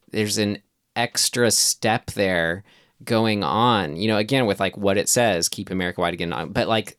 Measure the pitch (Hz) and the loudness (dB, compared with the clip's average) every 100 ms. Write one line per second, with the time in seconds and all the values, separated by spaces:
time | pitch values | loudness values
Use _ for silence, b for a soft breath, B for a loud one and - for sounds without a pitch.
0 | _ 107 104 104 104 101 _ _ _ - | _ -4 -2 0 -2 -2 _ _ _ -4
1 | 120 - - 123 117 - - - 113 113 | -4 -2 -2 2 2 2 0 0 0 0
2 | - - 95 87 82 92 - b b b | -2 -2 0 2 0 -2 -8 b b b
3 | 117 113 113 104 80 98 123 110 80 80 | -2 0 2 0 0 2 4 2 0 -2
4 | 110 107 107 135 113 95 98 - 98 98 | 0 0 0 0 2 0 -2 0 0 2
5 | - 127 117 87 - - 98 92 90 87 | 2 2 2 2 -2 -6 -6 -4 -4 -2
6 | 85 85 85 67 78 - 107 110 104 | -2 -2 -4 -6 -6 -4 0 -2 -4